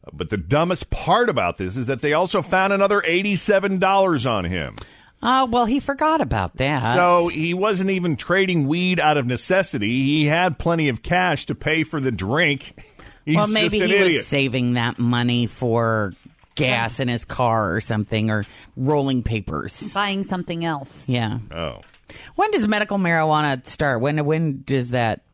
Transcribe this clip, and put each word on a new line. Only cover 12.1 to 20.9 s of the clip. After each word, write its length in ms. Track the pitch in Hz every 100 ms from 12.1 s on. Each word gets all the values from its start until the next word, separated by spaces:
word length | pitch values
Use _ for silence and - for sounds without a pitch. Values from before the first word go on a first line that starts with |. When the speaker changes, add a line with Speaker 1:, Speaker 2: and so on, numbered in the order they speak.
Speaker 1:
drink. 600 | 107 95 139 170 139 - - - - -
<laughs> 160 | - -
He's 120 | 165
Speaker 2:
Well, 100 | 208
maybe 220 | 214 175
Speaker 1:
just 140 | 208
an 60 | 180
Speaker 2:
he 60 | 202
Speaker 1:
idiot. 180 | 185 151
Speaker 2:
was 100 | -
saving 460 | 143 135 127 123
that 260 | 123 117 -
money 480 | 120 120 120 120 117
for 640 | - 127 113 113 110 101 - - _ _ -
gas 440 | 127 123 113 -
in 80 | 127
his 160 | 120
car 500 | - - 123 113 104
or 60 | 92
something, 500 | - 110 101 110 110
or 140 | 107 101 - - -
rolling 480 | 131 143 139 127
papers. 720 | 110 113 95 78 - - 208
Speaker 3:
Buying 300 | 196 202 196
something 420 | 190 185 175 170 170
else. 420 | 151 135